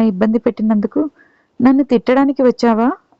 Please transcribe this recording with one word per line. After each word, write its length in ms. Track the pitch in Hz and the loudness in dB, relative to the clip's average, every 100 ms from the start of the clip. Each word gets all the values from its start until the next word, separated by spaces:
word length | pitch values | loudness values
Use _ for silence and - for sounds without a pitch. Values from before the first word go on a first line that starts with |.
ఇబ్బంది 360 | 226 185 220 226 | 0 0 -2 -2
పెట్టినందుకు 640 | 240 214 214 214 208 294 302 - _ _ _ - | -2 -2 -2 -2 -2 -4 -6 -8 _ _ _ -2
నన్ను 240 | 247 269 | 2 2
తిట్టడానికి 580 | 277 240 - 262 277 277 | 0 -2 0 0 0 0
వచ్చావా?" 460 | 254 233 240 220 247 381 _ | 0 0 0 0 -2 -4 _